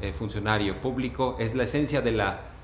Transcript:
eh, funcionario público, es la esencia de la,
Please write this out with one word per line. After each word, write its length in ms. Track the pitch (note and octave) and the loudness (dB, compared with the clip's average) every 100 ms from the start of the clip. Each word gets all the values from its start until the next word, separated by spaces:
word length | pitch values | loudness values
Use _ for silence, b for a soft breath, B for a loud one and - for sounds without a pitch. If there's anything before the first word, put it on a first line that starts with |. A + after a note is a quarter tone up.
eh, 100 | G2+ | -4
funcionario 680 | - G#2+ G#2+ G#2 G#2+ G2+ F2+ | -4 -4 -2 2 2 2 0
público, 540 | B2+ B2 B2 A#2+ B2+ G2 | -2 -2 -2 0 0 0
es 160 | A2+ | 0
la 80 | B2+ | 2
esencia 400 | A#2 C#3+ C#3 C#3 | 2 2 2 2
de 80 | A#2 | 2
la, 300 | A2 G2 F#2+ B B | 2 2 0 B B